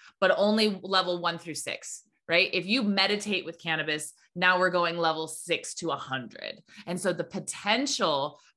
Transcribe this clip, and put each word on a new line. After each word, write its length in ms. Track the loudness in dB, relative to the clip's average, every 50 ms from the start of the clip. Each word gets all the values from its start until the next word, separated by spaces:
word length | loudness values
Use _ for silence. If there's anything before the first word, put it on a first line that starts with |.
| -20 -18 -4 2
but 100 | 4 4 4 4
only 420 | 4 4 4 4 4 2 2 0 -4
level 360 | 0 2 2 2 2 0 0
one 200 | 0 -2 -2 -4
through 160 | -6 -8 -8
six, 480 | -8 -6 -8 -8 -8 -10 -12 -14 -16 -16 _ _ _ _ 2
right? 220 | 4 4 4 4 2
If 140 | -2 0 0
you 160 | 0 2 2
meditate 600 | 2 2 2 2 2 2 0 -2 -2 -4 -4 -4
with 160 | -6 -10 -8
cannabis, 540 | -4 -2 -2 -2 -2 -2 -4 -4 -4 -8 -14 _ _ _ -4
now 240 | 0 4 4 4 6
we're 100 | 4 4
going 280 | 4 2 2 2 0 2
level 300 | 2 2 2 0 -2 -8
six 460 | -8 -8 -4 -4 -4 -4 -4 -8 -10
to 140 | -6 -4 -4
a 60 | -4
hundred. 640 | -4 -6 -6 -6 -6 -8 -8 -12 -12 -12 -12 -12 -14 -16 _ -20 -16 -10
And 140 | -8 -6 -4
so 120 | -2 -2
the 120 | -2 -2 -4
potential 1160 | -8 -8 -10 -8 -8 -10 -6 0 0 0 2 0 -2 -2 0 0 2 2 0 -2 -4 -6 -10 _ _ _